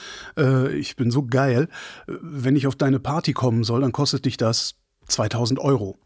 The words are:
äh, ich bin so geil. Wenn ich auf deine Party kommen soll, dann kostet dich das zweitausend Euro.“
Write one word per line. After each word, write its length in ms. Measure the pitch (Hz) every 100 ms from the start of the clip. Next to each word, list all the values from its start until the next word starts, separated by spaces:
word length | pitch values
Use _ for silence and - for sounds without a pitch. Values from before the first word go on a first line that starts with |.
| - - - -
äh, 340 | 135 131 131
ich 220 | 147 - -
bin 140 | 120
so 140 | 127 123
geil. 420 | 131 135 120 165 - - - -
Wenn 500 | - 165 143 123 139
ich 100 | 139
auf 100 | 131
deine 220 | 139 135
Party 360 | - 156 160
kommen 280 | 127 127 117
soll, 200 | 110 117
dann 100 | 135
kostet 320 | - 143 135
dich 140 | 127 -
das 380 | 117 113 - - _ _ -
zweitausend 520 | - 104 117 117 131
Euro.“ 400 | 147 131 101 -